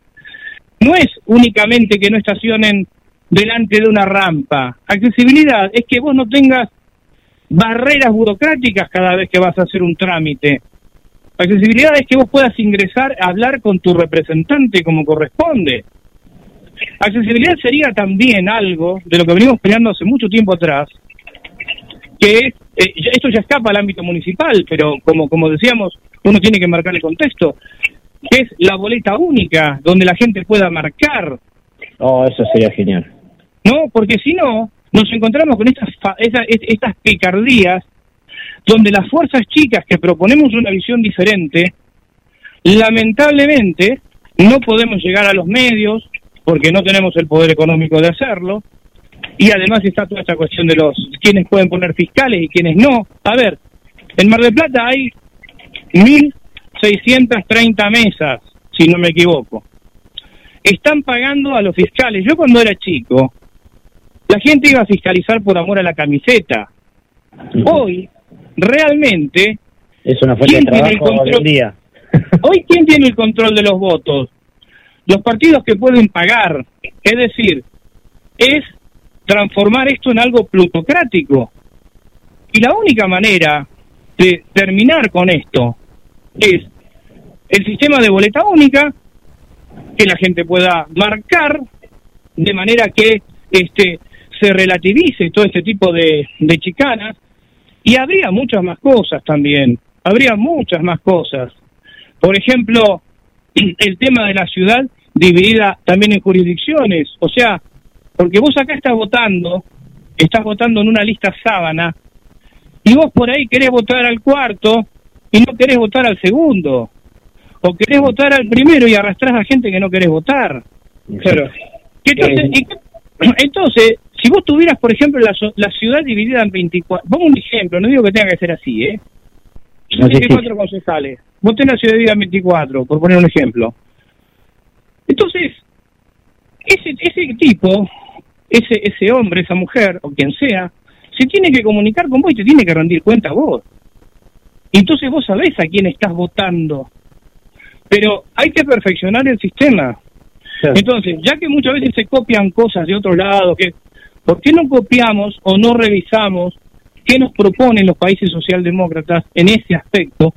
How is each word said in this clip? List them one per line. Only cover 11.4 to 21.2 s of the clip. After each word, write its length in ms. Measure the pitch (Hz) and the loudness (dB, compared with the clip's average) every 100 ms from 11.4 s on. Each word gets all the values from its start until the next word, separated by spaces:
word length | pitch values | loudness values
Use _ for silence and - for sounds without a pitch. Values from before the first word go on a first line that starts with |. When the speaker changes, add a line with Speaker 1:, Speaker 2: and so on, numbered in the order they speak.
| 180 202 214 226 302 294 | 0 2 2 2 2 2
Speaker 1:
es 100 | 262 | 0
que 80 | 262 | 0
vos 120 | 247 | 2
puedas 260 | 277 262 - | 2 0 0
ingresar 560 | 214 202 190 - 269 262 | -2 -2 -2 -2 -4 -4
a 100 | 185 | -4
hablar 300 | 180 240 269 | -2 -4 -2
con 200 | 214 185 | -2 -2
tu 140 | - | 0
representante 880 | 175 165 160 156 160 165 285 262 196 | 0 0 -2 -2 -4 -2 0 0 0
como 200 | 170 160 | -2 -2
corresponde. 800 | 147 151 151 - 330 285 160 120 - _ _ _ _ _ - _ - - - - | -2 -2 -4 -2 -2 -2 -4 -6 -10 _ _ _ _ _ -20 _ -20 -16 -16 -6
Accesibilidad 560 | 208 208 214 233 302 339 | -4 -2 -2 0 0 0
sería 300 | 247 277 294 | -2 0 -2
también 560 | 214 196 190 254 214 185 | -2 -4 0 0 2 0
algo 500 | 226 196 170 170 190 | -2 -4 -4 -4 -6
de 140 | 175 170 | -4 -2
lo 60 | |
que 100 | 170 | 2
venimos 260 | 175 254 240 | 2 2 2
peleando 300 | 190 220 226 | 0 2 0
hace 140 | 190 | -2
mucho 240 | 175 262 214 | -2 -2 -2
tiempo 260 | 214 214 | 0 0
atrás, 340 | 175 165 139 147 _ _ - | 0 -2 -4 -6 _ _ -20